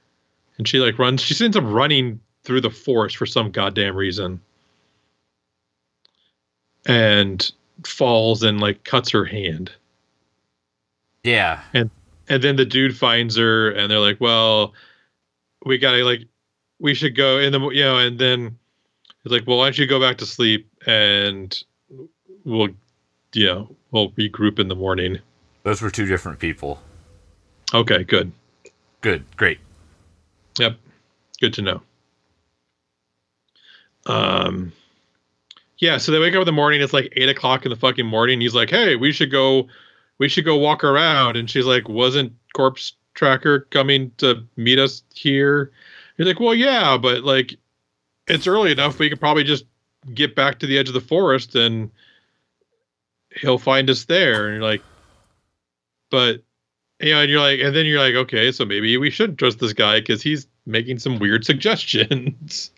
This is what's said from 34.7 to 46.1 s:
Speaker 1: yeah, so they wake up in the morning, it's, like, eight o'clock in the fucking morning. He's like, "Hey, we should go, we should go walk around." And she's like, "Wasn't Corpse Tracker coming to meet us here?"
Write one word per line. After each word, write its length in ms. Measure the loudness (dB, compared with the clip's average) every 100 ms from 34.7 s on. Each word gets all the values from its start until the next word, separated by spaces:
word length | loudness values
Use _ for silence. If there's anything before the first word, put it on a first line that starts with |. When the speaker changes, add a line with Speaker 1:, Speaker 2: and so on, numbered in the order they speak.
| -14 _ _ _ _ _ _ _ -20 _ -2
Speaker 1:
yeah, 200 | 0 0
so 120 | 0
they 80 | 2
wake 160 | 2
up 60 | 2
in 60 | 2
the 60 |
morning, 280 | 4 2 2
it's, 120 | 2
like, 200 | 0 0 0
eight 120 | 0
o'clock 380 | 0 0 0 -2
in 40 |
the 60 | -2
fucking 300 | -2 0 -2
morning. 340 | 0 2 0
He's 140 | 0
like, 160 | 0 2
"Hey, 260 | 2 2 2
we 160 | 0
should 180 | 0 0
go, 380 | 2 2 2 0 -10 -20 _ _ -4
we 100 | -2
should 160 | 0
go 120 | 0 2
walk 260 | 2 0
around." 520 | 2 2 2 2 2 0
And 120 | -4
she's 160 | -2 2
like, 220 | 0 0
"Wasn't 440 | 0 0 0 -4 -8 _
Corpse 400 | 0 0 0 -14 -16 _
Tracker 460 | -2 0 2 2 0 0
coming 400 | 0 2 0 -2 -2
to 260 | 0 0 -4 -4
meet 220 | 2 2
us 240 | 2 -2 _
here?" 560 | -6 -2 0 2 0 -4 _ -20 -20 -14